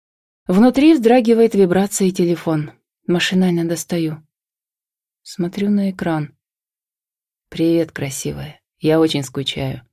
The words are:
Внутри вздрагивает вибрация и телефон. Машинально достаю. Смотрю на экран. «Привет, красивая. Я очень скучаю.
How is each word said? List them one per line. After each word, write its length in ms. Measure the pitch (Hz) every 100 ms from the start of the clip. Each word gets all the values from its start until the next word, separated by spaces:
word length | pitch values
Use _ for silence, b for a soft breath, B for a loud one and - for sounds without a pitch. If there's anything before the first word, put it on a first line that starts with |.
| _ _ _ _ -
Внутри 480 | 185 247 247 311
вздрагивает 600 | 320 226 254 233 226 226
вибрация 540 | 202 185 180 196 - 190
и 40 |
телефон. 580 | 185 175 165 - 160 151 - _ _ -
Машинально 560 | 175 - 185 185 175
достаю. 600 | 165 170 - 175 160 156 _ _ _ _ _ _ _ _ _ _
Смотрю 460 | - - 175 190 202
на 220 | 202 196
экран. 460 | 185 175 160 147 - _ _ _ _ _ _ _ _ _ _ _
«Привет, 420 | - 165 165 160
красивая. 680 | - 143 135 147 143 143 - _ _
Я 220 | 151 160
очень 240 | 160 151
скучаю. 580 | 135 143 135 - 135 127 -